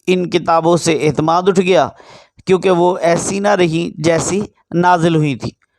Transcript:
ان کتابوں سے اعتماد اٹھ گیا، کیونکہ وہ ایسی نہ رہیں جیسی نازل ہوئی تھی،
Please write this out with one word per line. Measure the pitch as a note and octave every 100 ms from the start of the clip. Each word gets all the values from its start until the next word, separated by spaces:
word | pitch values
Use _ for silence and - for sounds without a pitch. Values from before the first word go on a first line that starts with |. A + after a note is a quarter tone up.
| -
ان | F#3 F3
کتابوں | F3 - E3 D#3+ E3+
سے | E3
اعتماد | D3 D3+ D3 D#3 E3+ F#3
اٹھ | F#3
گیا، | F#3 F3 C3 - - - _ _ -
کیونکہ | F#3 F#3+
وہ | F3 F3 F3+
ایسی | E3 E3+ - G3
نہ | G3+
رہیں | G3 F3+ D#3+ E3+ -
جیسی | D#3 E3 C3+ F#3 G#3+ _ -
نازل | E3+ F3+ F3+ E3+ D#3+
ہوئی | D3+ A#2
تھی، | - - _